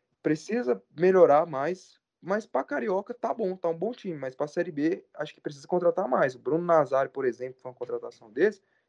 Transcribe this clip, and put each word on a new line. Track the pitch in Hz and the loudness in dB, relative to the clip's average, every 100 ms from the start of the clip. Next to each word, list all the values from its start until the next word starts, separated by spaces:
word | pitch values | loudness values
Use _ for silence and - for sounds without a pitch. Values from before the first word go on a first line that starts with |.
| _ _ | _ _
precisa | 151 156 - 233 247 214 - 139 | -2 -2 -2 -2 0 -2 -4 0
melhorar | 180 185 160 147 170 | 4 8 8 8 2
mais, | 135 147 180 - _ _ _ | -2 -4 -6 -12 _ _ _
mas | 160 208 - | -6 -6 -4
pra | - | -4
Carioca | - 285 233 190 202 | -4 -4 -2 -4 -4
tá | 240 226 | -6 -6
bom, | - 190 185 | -4 -4 -4
tá | 170 | -4
um | 165 | -4
bom | 208 | -6
time, | 247 196 156 | -6 -10 -8
mas | 135 - | -8 -6
pra | 151 | -6
Série | - 175 | -4 -6
B | 147 160 190 - - | -2 -2 -2 -8 -12
acho | 151 | -12
que | - | -10
precisa | 165 143 - | -12 -12 -4
contratar | 175 175 170 220 | 0 2 0 0
mais. | 202 143 127 | 0 0 -2
O | |
Bruno | - 160 | -2 -2
Nazário, | 175 165 135 135 135 | 2 4 4 0 -2
por | 139 131 | -2 -4
exemplo, | 117 127 127 | -4 -8 -12
que | |
foi | 127 | -16
uma | 123 | -12
contratação | 120 117 117 - 113 | -8 -8 -10 -16 -12
desse, | 117 202 208 _ _ | -2 0 -2 _ _